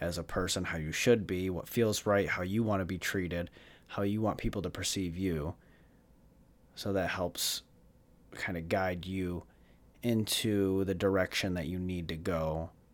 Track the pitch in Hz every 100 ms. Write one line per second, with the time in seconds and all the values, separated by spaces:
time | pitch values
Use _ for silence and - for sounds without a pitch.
0 | 85 87 80 98 90 95 87 85 78 -
1 | 127 117 95 90 95 90 - - 113 104
2 | - 101 87 - 92 107 110 101 87 92
3 | - 101 90 87 87 - - - - -
4 | 101 107 110 - 117 104 87 85 92 101
5 | 90 85 95 80 76 - - - - -
6 | - - - - - - - - 107 98
7 | 85 95 87 - - - - - - -
8 | - - - - - 87 82 101 92 90
9 | 87 95 90 87 - - - - - -
10 | 120 113 107 - 113 101 98 95 95 90
11 | 98 95 92 - 101 92 76 90 92 90
12 | 82 80 87 85 80 78 82 - -